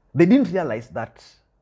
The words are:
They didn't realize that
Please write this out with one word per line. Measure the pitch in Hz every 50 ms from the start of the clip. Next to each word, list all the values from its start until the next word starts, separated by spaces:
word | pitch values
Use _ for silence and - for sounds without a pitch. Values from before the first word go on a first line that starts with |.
| _ _ -
They | 131 170
didn't | 185 240 285 247 - 175
realize | 190 165 135 110 117 120 -
that | - 117 113 - _ _ - - _ _ _ _ _ _